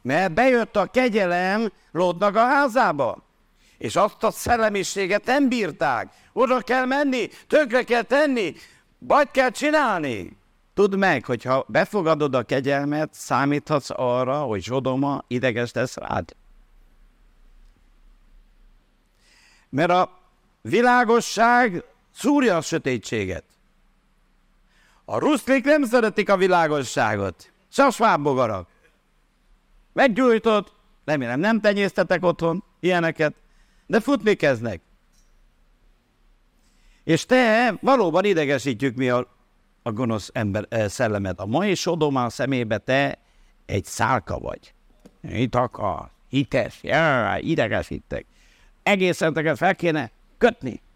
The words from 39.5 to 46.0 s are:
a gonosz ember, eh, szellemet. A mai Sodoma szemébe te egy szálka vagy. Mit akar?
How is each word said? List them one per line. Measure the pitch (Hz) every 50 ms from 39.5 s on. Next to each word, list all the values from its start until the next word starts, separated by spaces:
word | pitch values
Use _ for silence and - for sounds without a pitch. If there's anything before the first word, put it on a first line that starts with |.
| _ _ _ _ _ _ _
a | 120 107
gonosz | 107 131 117 113 107 - - -
ember, | 131 110 101 95 107 101 -
eh, | - 113 107 101
szellemet. | - - 127 113 107 101 98 95 90 -
A | 98
mai | 98 113 156 196 208 185
Sodoma | - - 185 165 170 156 147 139 131 123 117
szemébe | - - 135 127 135 127 120 107 107 104
te | - - 127 135 143 139 - - _ _ _ _ _ _ _ _ _
egy | - - 101 87
szálka | - - - 101 117 131 117 - - - 64
vagy. | - - - - - - _ _ _ _ _ _ _ - _ _
Mit | - - 90 95 127 120 -
akar? | 123 127 120 - - 110 98 85 73